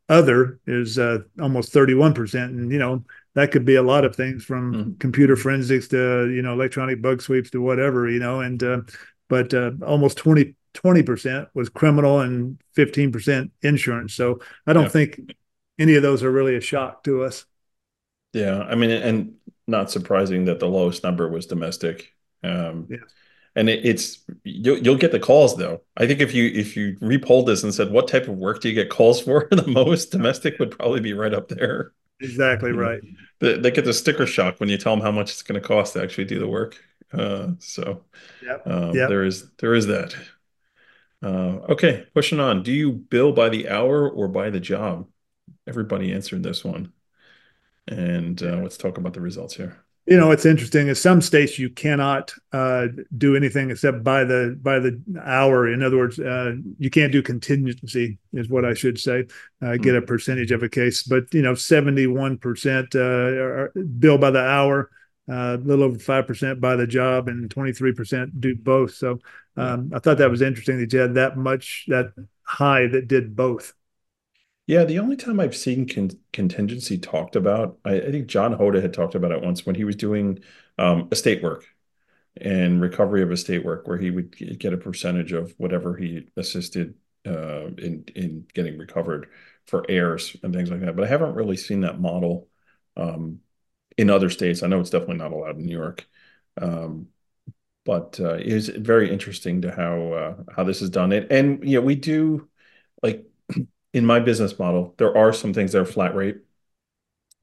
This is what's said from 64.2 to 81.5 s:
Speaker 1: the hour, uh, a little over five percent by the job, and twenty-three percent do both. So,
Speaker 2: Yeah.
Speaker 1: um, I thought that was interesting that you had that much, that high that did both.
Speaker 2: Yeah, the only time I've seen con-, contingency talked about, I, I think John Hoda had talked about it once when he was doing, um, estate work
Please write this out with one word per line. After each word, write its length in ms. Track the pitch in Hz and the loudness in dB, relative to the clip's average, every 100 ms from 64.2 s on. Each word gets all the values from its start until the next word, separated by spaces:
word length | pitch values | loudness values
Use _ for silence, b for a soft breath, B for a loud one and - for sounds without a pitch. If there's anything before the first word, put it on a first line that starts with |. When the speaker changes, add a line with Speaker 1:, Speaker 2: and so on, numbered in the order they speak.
| 135 | 4
Speaker 1:
the 80 | 131 | 2
hour, 480 | 127 139 139 139 135 b b _ - | 2 2 2 0 -4 b b _ -10
uh, 260 | 127 123 123 | -6 -4 -4
a 60 | |
little 200 | 139 139 | 2 4
over 140 | 135 117 | 2 0
five 260 | - 135 131 | -2 -2 -2
percent 340 | 117 135 131 | -4 -6 -2
by 140 | 127 | 0
the 120 | 127 120 | 0 0
job, 420 | 127 127 127 123 | 0 0 0 -2
and 200 | 120 117 | -6 -8
twenty-three 440 | 139 135 120 131 | -6 -6 -2 -2
percent 480 | 117 110 131 127 139 | -2 -4 -6 -6 -4
do 160 | 131 117 | -4 -4
both. 380 | 117 135 123 | 0 2 0
So, 260 | - 131 123 B B B - | -4 -6 -6 B B B -8
Speaker 2:
Yeah. 180 | 127 | -6
Speaker 1:
um, 180 | 123 135 | -6 -6
I 60 | 135 | -2
thought 180 | 165 147 | 2 4
that 120 | 135 | 4
was 120 | 120 | 4
interesting 380 | 135 117 107 127 | 0 -2 -4 -2
that 120 | 117 | 0
you 60 | 131 | 0
had 160 | 123 | 2
that 220 | 123 135 131 | 2 0 -2
much, 480 | 131 131 - - - | -4 -4 -6 -12 -4
that 260 | 127 120 - 107 _ | -2 -2 -8 -20 _
high 460 | - - 143 135 123 | -8 0 2 4 2
that 180 | 131 123 | 0 0
did 300 | 131 113 107 | 0 0 -2
both. 360 | 127 117 - - _ _ _ _ _ _ _ _ - | -2 -4 -10 -20 _ _ _ _ _ _ _ _ 0
Speaker 2:
Yeah, 160 | 165 | 2
the 160 | 160 165 | 4 0
only 160 | 226 277 | -2 -4
time 240 | 247 208 | -4 -2
I've 160 | 151 - | -2 -2
seen 320 | 131 127 127 | -4 -2 -4
con-, 240 | - 98 - _ | -4 -6 -6 _
contingency 640 | - 92 - 104 123 - 95 | -4 -4 -2 -4 -6 -8 -8
talked 380 | - 78 87 | -6 -6 -4
about, 440 | 113 101 107 104 - | -2 0 0 -2 -6
I, 100 | 104 98 | -4 -2
I 140 | 139 | -2
think 160 | 147 120 | -6 -4
John 280 | 104 113 110 | 0 0 2
Hoda 240 | 101 98 | 2 2
had 140 | 92 | 0
talked 220 | - 82 95 | -2 -4 -2
about 160 | 87 | -2
it 100 | 80 | -2
once 240 | 90 87 - | -4 -4 -4
when 80 | |
he 80 | 90 | -4
was 140 | 104 104 | -4 -4
doing, 420 | 104 104 101 95 b b b b | -2 -2 -2 -4 b b b b
um, 300 | 90 85 85 | 2 2 -2
estate 320 | - - 95 | -2 0 0
work 240 | 85 | -2